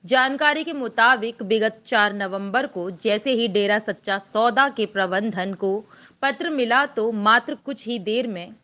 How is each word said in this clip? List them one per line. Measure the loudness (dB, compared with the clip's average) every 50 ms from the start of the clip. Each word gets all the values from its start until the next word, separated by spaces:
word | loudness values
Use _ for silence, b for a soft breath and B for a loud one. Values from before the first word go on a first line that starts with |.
| -2
जानकारी | 2 2 2 2 2 0 0 2 2 2 0 -4
के | -6 -6
मुताबिक | -6 -8 -4 2 4 4 4 4 4 0 -8 -8 -8 -2
विगत | 0 0 2 2 0 -2 -4 _
चार | -2 2 2 2 2 0
नवंबर | -4 -4 -4 -4 -6 -6 -2 -2 -2 -2
को | -2 -6 -6 -8 -8
जैसे | -8 -4 0 0 0 0 0 0
ही | 0 2 0
डेरा | 0 0 0 2 2 0 0
सच्चा | 0 -4 -8 -8 _ -4 -4
सौदा | -4 -6 -4 -2 2 2 2 4 4 2 2
के | 2 -4 -4
प्रबंधन | -4 0 -2 -2 0 0 -2 -2 -2 -4 -4 -6 -6 -6
को | -4 -2 -2 -2 -4 -6 B B B B B B _
पत्र | -2 -2 -2 -2 -4 -4
मिला | -2 -2 0 2 2 2 2
तो | 0 -2 -2 -2 -2
मात्र | -2 2 4 4 4 4 2 0 -10 -10 _
कुछ | -10 -10 -10 -8
ही | -8 -6 -6
देर | -4 -2 -2 -2 -2
में | -4 -8 -10 -12 -14 -18 _